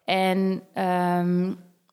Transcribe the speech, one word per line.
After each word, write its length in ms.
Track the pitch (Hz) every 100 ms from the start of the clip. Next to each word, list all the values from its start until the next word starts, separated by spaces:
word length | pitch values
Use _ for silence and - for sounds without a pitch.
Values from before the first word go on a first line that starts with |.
En, 580 | - 190 190 190 190 185 -
ehm, 760 | - 190 180 180 175 175 180 180 - - _ _